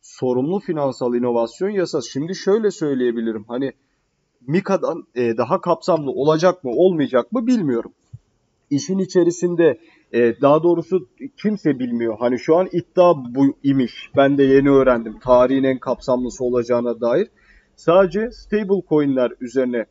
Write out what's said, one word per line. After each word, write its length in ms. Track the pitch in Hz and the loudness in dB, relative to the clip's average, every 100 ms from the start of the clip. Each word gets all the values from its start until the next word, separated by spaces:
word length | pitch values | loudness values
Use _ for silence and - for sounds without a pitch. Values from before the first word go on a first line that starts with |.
Sorumlu 600 | _ - 127 123 139 190 | _ -8 -4 -2 -2 -4
finansal 540 | - 160 143 131 123 | -4 -4 -4 -2 -4
inovasyon 560 | 120 123 117 113 - 190 | -2 0 0 -2 -4 -6
yasası. 400 | 208 170 156 117 | -4 -4 -4 -6
Şimdi 240 | 135 156 | -8 -8
şöyle 360 | 190 - 208 214 | -6 0 0 0
söyleyebilirim. 760 | - 156 135 123 117 113 110 104 | -2 -4 0 -2 -2 -4 -6 -8
Hani 240 | 120 135 - _ _ _ _ _ _ 120 | -8 -8 -8 _ _ _ _ _ _ -4
mica'dan, 600 | 160 190 190 127 165 - | -4 0 -2 -2 -6 -8
e, 220 | - 120 113 | -2 -2 0
daha 240 | 120 180 | 0 -2
kapsamlı 500 | 180 165 - 165 143 | 0 -2 0 -2 -2
olacak 540 | 123 143 156 180 175 | -2 0 2 2 0
mı, 60 | 131 | -4
olmayacak 640 | 117 180 170 135 120 117 | 2 2 2 0 0 -2
mı 140 | 240 226 | -4 0
bilmiyorum. 460 | 247 160 117 113 _ _ - _ _ _ _ _ | 0 0 -4 -6 _ _ -20 _ _ _ _ _
İşin 280 | 143 - 190 | -6 -4 -4
içerisinde, 800 | 185 185 170 170 175 170 165 127 _ _ _ | -2 2 2 0 -4 2 2 2 _ _ _
e, 280 | 113 120 113 | 0 2 2
daha 220 | 139 151 | 4 4
doğrusu 460 | 170 170 165 190 - _ 127 _ | 2 0 -2 -6 -6 _ -20 _
kimse 420 | 208 214 160 127 | -6 -2 -2 -2
bilmiyor. 380 | 123 120 117 107 | -2 -2 -4 -2
Hani 200 | 123 123 | -2 -2
şu 180 | - 160 | 0 0
an 120 | 185 | 2
iddia 600 | 175 - - 175 160 123 | -4 -4 2 4 4 -2
bu 200 | 123 139 - | 0 0 0
imiş. 480 | 139 135 120 - - - | -2 0 -2 -6 -6 2
Ben 220 | 139 139 | 2 4
de 40 | |
yeni 280 | 135 135 139 | 4 4 6
öğrendim 480 | 139 131 120 113 104 | 4 4 2 -2 -12
tarihin 460 | 123 123 127 135 | 2 4 4 2
en 140 | 131 131 | 0 -2
kapsamlısı 680 | - 123 - 127 123 - | -4 -8 -2 -4 -4 -6
olacağına 560 | 123 123 120 120 120 113 | -4 -2 0 -2 -2 -4
dair. 280 | 117 127 220 _ _ _ _ _ | -2 -2 -4 _ _ _ _ _
Sadece 540 | - 175 196 175 226 | 2 4 4 0 -6
stable 520 | 226 - 208 202 196 - | -10 -6 -4 -2 -4 0
coin'ler 440 | 156 143 131 123 - | 0 0 0 -2 -4
üzerine 460 | 123 123 127 120 107 | -6 -2 -2 -2 -6